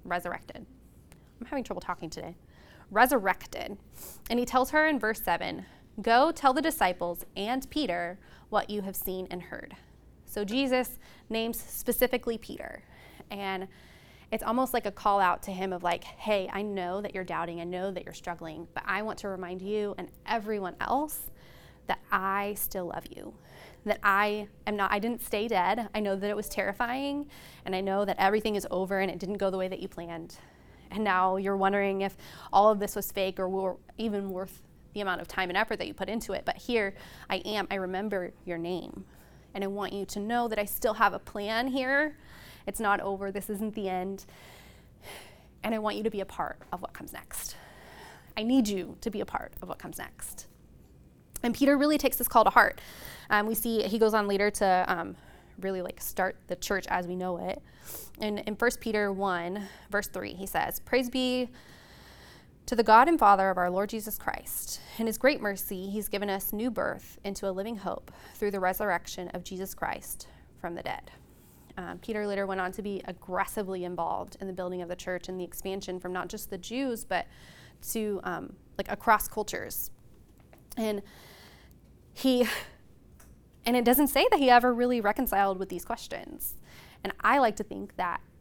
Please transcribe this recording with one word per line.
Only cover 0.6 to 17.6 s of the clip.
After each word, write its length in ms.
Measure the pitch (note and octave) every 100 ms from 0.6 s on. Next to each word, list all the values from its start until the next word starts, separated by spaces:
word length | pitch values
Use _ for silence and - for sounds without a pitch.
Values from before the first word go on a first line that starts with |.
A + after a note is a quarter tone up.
| - - - - - - - -
I'm 60 | A#3
having 180 | C#4+
trouble 180 | A#3 F#3
talking 280 | - F3 E3
today. 260 | D#3+ D#3 F3 - - - - -
Resurrected. 880 | G#3 B3 C4 F#3+ F3+ - - - G3+ - - - - -
And 100 | A#3
he 60 | B3
tells 260 | B3+ C4
her 160 | D4+ D#4
in 120 | C#4+
verse 220 | G#3+ A3
seven, 440 | - E3+ - E3 F#3 - - -
"Go 300 | G3+ A#3 D4+
tell 220 | D#4+ C#4
the 80 | C4
disciples 640 | D#4 D#4 F#3 F3+ F3 F3 - -
and 320 | G3+ C4 C4
Peter 500 | D4+ C4 F3 F3 F#3 - - -
what 200 | G#3+ -
you 120 | G#3
have 140 | G3 F#3+
seen 320 | - F#3 F#3
and 120 | F3+
heard." 320 | E3+ - - - - - - - -
So 180 | -
Jesus 560 | G3+ A#3+ C4+ B3+ B3 - - - -
names 280 | A3+ A3+ A#3
specifically 800 | - - - A#3 B3 B3+ - A3+
Peter. 460 | - - - - - - - - -
And 380 | G3+ G3 F#3+ F#3+ - - - - - -
it's 120 | A3
almost 300 | - A#3 C4
like 120 | B3 A3
a 60 |
call 280 | G3 A3 G3+
out 240 | F#3 -
to 80 | -
him 200 | F#3 F#3+
of 120 | F3+
like, 200 | F3 E3+
"Hey, 460 | - - - G#3 F#3
I 120 | G3
know 380 | G#3 G3 F3+ F#3
that 140 | G#3 G3
you're 80 |
doubting. 380 | F#3 D#3+ E3+ E3+